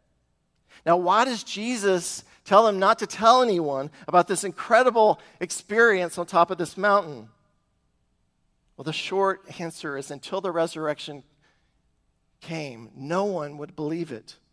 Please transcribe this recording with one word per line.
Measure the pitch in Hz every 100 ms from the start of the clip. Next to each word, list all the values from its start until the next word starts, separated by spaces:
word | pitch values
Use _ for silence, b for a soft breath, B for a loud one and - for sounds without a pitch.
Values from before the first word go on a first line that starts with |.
| _ _ _ _ _ _ _ b 160
Now, | 175
why | 180 208 254
does | 226
Jesus | - 196 226 247 196 185 170 - - b -
tell | 202 226
them | 196
not | 190 226
to | 202
tell | - 226 254
anyone | 247 180 151 135 143 B B
about | 175 175
this | 180 196
incredible | - - 233 254 226 214 - B B
experience | 175 - - 214 233 190 175 180
on | 170
top | 185 175
of | 175
this | 170 -
mountain? | 202 202 165 131 110 _ _ _ _ _ _ _ _ _ _ _ _ _ _ -
Well, | 131
the |
short | 151 - 190 196 190 - 151
answer | 170 - 156 139
is | -
until | 143 - 196
the | 185
resurrection | 165 165 160 156 147 - 143 - _ _ _ _ _ _ _ _ _ _ _
came, | - 165 143 113 117 131
no | 139 175 202
one | 175 147 147
would | 147 -
believe | 151 165 160
it. | 117 - - _